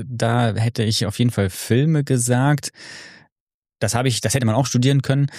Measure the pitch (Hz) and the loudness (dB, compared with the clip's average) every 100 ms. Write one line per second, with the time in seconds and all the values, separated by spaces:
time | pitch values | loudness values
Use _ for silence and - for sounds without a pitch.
0 | 127 117 117 120 117 101 113 - 107 110 | -10 -2 0 2 0 0 -2 0 -2 -2
1 | 104 - 120 - 95 - - 117 156 156 | -2 0 0 0 -2 -2 0 2 2 0
2 | 139 127 117 123 143 143 - - - - | 0 0 2 2 2 0 -2 -14 -20 -20
3 | - - _ _ _ _ _ - 107 120 | -20 -20 _ _ _ _ _ -6 -2 0
4 | 131 110 104 135 117 110 131 123 131 139 | 0 0 0 0 2 2 2 2 2 2
5 | - 139 143 | 2 0 0